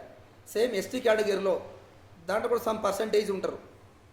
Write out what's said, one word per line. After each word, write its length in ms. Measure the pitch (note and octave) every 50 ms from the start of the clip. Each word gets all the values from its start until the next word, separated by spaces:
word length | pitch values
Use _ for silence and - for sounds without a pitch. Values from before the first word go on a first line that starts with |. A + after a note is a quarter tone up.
| - - - - - - - - - - -
సేమ్ 200 | G#3 A#3 B3 A3+
ఎస్టీ 280 | F#3+ F#3 - - B3+
కేటగిరీలో 600 | B3 A#3 A3 A3 G#3 G3+ G3 F#3 G3 F#3+ E3+ - - - - - - - - - - - - - -
దాంట్లో 240 | - F#3+ A3+ A#3 A#3
కూడా 240 | A#3+ A3+ - A3+ A3
some 100 | G#3+ A3
percentage 500 | G3 F#3+ - A3+ G#3+ G#3 G#3 A3 F#3 G3
ఉంటారు 260 | F#3 - - - - - - - - - - - - - -